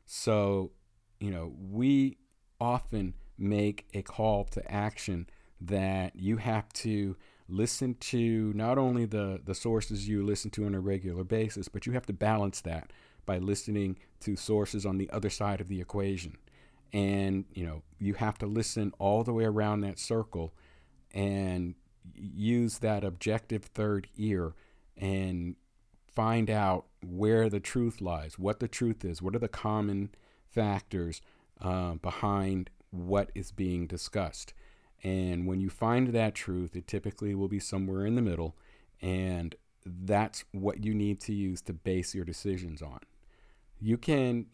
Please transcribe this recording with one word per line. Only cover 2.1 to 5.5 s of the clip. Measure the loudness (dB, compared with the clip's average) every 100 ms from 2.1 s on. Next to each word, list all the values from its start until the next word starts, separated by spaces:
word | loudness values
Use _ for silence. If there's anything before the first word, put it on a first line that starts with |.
| 0 _ _ _ -2
often | 0 0 0 -2 -2 -6 -12 -4
make | 0 2 2 0 -6
a | -8
call | -6 0 2 2
to | 0 -4 -4
action | -2 -2 -4 -4 -4 -4 -14 -20